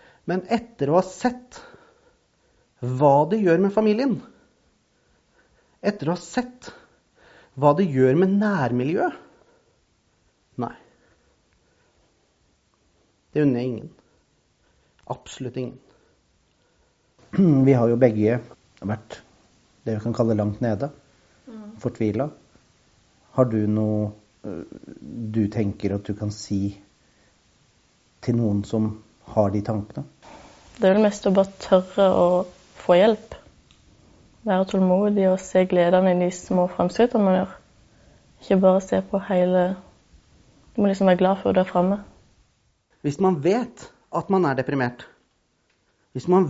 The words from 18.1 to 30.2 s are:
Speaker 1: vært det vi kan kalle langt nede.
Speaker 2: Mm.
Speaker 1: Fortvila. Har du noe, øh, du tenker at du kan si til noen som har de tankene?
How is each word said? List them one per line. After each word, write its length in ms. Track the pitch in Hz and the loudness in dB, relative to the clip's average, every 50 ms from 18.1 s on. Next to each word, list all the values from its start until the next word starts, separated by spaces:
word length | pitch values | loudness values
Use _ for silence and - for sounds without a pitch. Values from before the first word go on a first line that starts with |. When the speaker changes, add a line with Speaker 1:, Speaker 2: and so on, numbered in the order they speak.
| 110 104 107 107 120 120 - - - _ _ _ _ _ - | 4 2 0 0 0 -2 -6 -10 -20 _ _ _ _ _ -8
Speaker 1:
vært 380 | 98 107 107 - _ - - - _ _ _ _ _ _ _ _ _ _ _ _ | -8 -8 -8 -10 _ -20 -20 -20 _ _ _ _ _ _ _ _ _ _ _ _
det 80 | 117 110 | -6 -6
vi 60 | 104 - | -4 -4
kan 120 | 120 110 | -6 -2
kalle 200 | - 113 113 113 | 0 0 0 0
langt 240 | 104 104 104 104 - 123 | 0 -2 -2 -4 -4 -4
nede. 280 | 117 107 95 127 156 - - _ _ _ _ _ _ _ _ _ | -4 -2 -4 -6 -8 -10 -14 _ _ _ _ _ _ _ _ _
Speaker 2:
Mm. 160 | - 220 214 208 208 - - - | -20 -20 -18 -18 -18 -18 -12 -10
Speaker 1:
Fortvila. 440 | 123 - - 113 107 101 110 139 151 - - _ _ _ _ _ _ _ _ _ _ _ _ _ _ _ _ _ _ _ | -10 -6 -4 -4 -4 -2 -4 -6 -6 -8 -14 _ _ _ _ _ _ _ _ _ _ _ _ _ _ _ _ _ _ _
Har 120 | - 127 120 | 0 0 2
du 140 | 110 107 107 | 2 0 0
noe, 440 | 104 107 107 107 107 107 107 107 104 107 - _ _ _ _ - | 0 0 0 0 0 -2 -2 -4 -4 -8 -12 _ _ _ _ -16
øh, 200 | 104 92 82 - - - - - - - - - 71 - 117 117 107 107 | -14 -12 -12 -14 -16 -18 -20 -20 -20 -20 -20 -18 -16 -14 -12 -12 -6 -4
du 120 | 113 104 101 | -2 -2 -2
tenker 440 | - 117 107 101 98 - - 98 98 | -2 -4 -4 -4 -6 -6 -6 -6 -6
at 100 | 101 104 | -6 -6
du 60 | - 101 - | -8 -10 -8
kan 120 | 104 104 104 | -8 -8 -8
si 420 | - - - 104 98 98 101 101 - - _ _ _ _ _ _ _ _ _ _ _ _ _ _ _ _ _ _ _ _ _ _ _ _ _ _ _ - | -10 -8 -6 -4 -4 -4 -4 -8 -10 -18 _ _ _ _ _ _ _ _ _ _ _ _ _ _ _ _ _ _ _ _ _ _ _ _ _ _ _ -6
til 140 | 120 120 117 | -4 -2 0
noen 220 | 117 107 101 101 101 - | 0 0 -2 -2 -4 -4
som 220 | - 110 110 110 110 - - _ _ _ _ - - | -4 -2 -2 -4 -6 -10 -16 _ _ _ _ -4 0
har 220 | 220 208 190 98 | 0 0 2 0
de 80 | 104 98 | -2 -4
tankene? 400 | - 110 107 104 104 - 131 143 - _ _ | -4 -6 -6 -8 -10 -12 -14 -14 -14 _ _